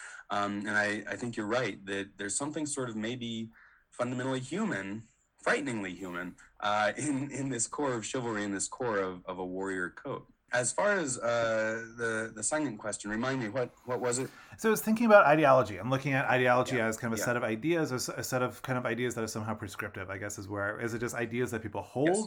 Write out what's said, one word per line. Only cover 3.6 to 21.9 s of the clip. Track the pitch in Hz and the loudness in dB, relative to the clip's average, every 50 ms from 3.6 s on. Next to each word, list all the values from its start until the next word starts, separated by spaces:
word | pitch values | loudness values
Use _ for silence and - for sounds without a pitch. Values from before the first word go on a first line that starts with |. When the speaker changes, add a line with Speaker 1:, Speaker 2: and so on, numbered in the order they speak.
| - - - _ _ _ _ | -20 -20 -20 _ _ _ _
Speaker 1:
fundamentally | - 123 123 127 127 127 135 131 131 | -4 -4 -2 -2 -2 -2 -2 -2 -2
human, | 127 - 156 190 226 196 139 98 95 98 101 113 117 - _ _ _ _ _ _ | -4 -4 -4 -2 -2 -2 -2 -4 -4 -6 -8 -10 -10 -14 _ _ _ _ _ _
frighteningly | - - 123 120 147 139 120 107 98 92 90 | 0 0 0 0 0 -2 -2 -2 -4 -4 -6
human, | 85 98 92 87 87 90 90 87 - - - _ - | -8 -8 -8 -6 -6 -6 -8 -10 -14 -20 -20 _ -4
uh, | - 104 104 107 107 104 - | -2 0 2 2 2 2 0
in, | - 131 147 143 131 139 135 | 0 -2 -2 -2 -2 -2 -4
in | - - 135 135 | -4 -4 -4 -2
this | 127 120 117 - | -2 -2 -4 -4
core | - - 147 139 123 | -2 -2 0 0 0
of | 117 104 | -2 -2
chivalry, | - - 135 123 117 110 104 104 | -4 -4 -4 -2 -2 -2 -2 -2
in | 101 | -2
this | 98 95 90 | -2 -2 -4
core | - - - 131 120 107 98 | -4 -4 -4 -2 -2 0 0
of, | 95 92 92 90 90 | 0 -2 -4 -8 -8
of | 95 92 90 | -8 -6 -6
a | 92 | -6
warrior | 92 90 92 95 98 95 92 90 85 | -6 -4 -4 -4 -2 -2 -2 -4 -6
code. | - - - 139 120 - - - - _ _ - - | -6 -8 -8 -8 -8 -8 -10 -14 -20 _ _ -2 0
As | 120 123 123 - | 0 0 0 0
far | - 185 208 208 190 | 2 2 2 4 2
as, | 165 135 120 - | 0 -2 -4 -2
uh, | 113 117 117 117 117 113 113 110 110 110 110 113 113 113 113 | -2 0 2 2 2 2 2 2 2 0 -2 -4 -6 -10 -8
the, | 117 117 113 113 110 110 110 113 | -4 -2 -2 0 -2 -4 -4 -6
the | 110 110 | -4 -4
second | - 151 156 156 135 110 104 | -2 0 0 0 -2 -4 -4
question, | - 107 101 - - 101 | -6 -6 -6 -6 -4 -4
remind | 107 113 120 127 135 131 | -2 -2 0 0 0 -2
me, | 123 107 | -2 -2
what, | 101 135 123 120 - - - | -2 -2 -2 -4 -4 -12 -8
what | 120 123 120 | -4 -4 -2
was | - 123 120 123 | 0 0 0 0
it? | 135 - - - - - - - | -2 -4 -8 -14 -20 -20 -10 -2
Speaker 2:
So | - 220 | 2 2
I | 214 | 2
was | - - | 2 2
thinking | 220 220 226 240 | 2 2 4 8
about | 226 208 202 170 | 10 12 12 12
ideology. | 139 151 156 156 139 135 131 123 98 104 | 10 8 8 8 8 8 8 6 4 0
I'm | 87 95 123 | -6 -2 0
looking | 135 135 135 147 135 | 0 0 0 2 2
at | 131 139 | 2 4
ideology | 113 127 127 127 127 123 123 127 - 131 | 4 4 4 6 6 6 6 4 2 2
Speaker 1:
Yeah. | 123 113 113 | 2 2 2
Speaker 2:
as | 110 | 0
kind | - - 117 113 | -2 -2 -2 -2
of | 110 | 0
a | |
Speaker 1:
Yeah. | - | 0
Speaker 2:
set | 127 120 | 2 2
of | 120 123 | 2 2
ideas, | 113 110 113 110 156 170 170 156 131 127 | 0 -2 0 0 0 2 2 2 0 0
or | |
s-, | 123 - - | -2 -4 -4
a | - - 123 | -6 -6 -4
set | - - 127 123 | -2 0 0 0
of | 120 110 - - | 0 -2 -4 -6
kind | - 131 123 | -4 -2 -2
of | 123 | 0
ideas | 123 117 113 123 123 123 | -2 -2 0 -2 -2 -2
that | 123 110 | -2 -4
are | 107 | -4
somehow | - 113 110 110 107 | -4 -4 -4 -4 -4
prescriptive, | 104 - 98 - - - 101 - 104 95 90 | -4 -6 -10 -8 -8 -8 -8 -6 -8 -8 -8
I | 95 101 | -8 -6
guess | 101 104 101 - | -6 -8 -8 -8
is | 101 98 | -8 -6
where, | 104 101 101 101 107 - | -4 -2 -2 -2 -2 -2
is | 117 117 110 | -4 -4 -4
it | 117 | -2
just | 120 117 - | -4 -4 -4
ideas | 123 120 113 110 120 127 110 117 | -4 -4 -4 -2 -2 -2 -2 -2
that | 110 - | -4 -6
people | 110 - 101 98 | -6 -8 -8 -8
hold, | - | -6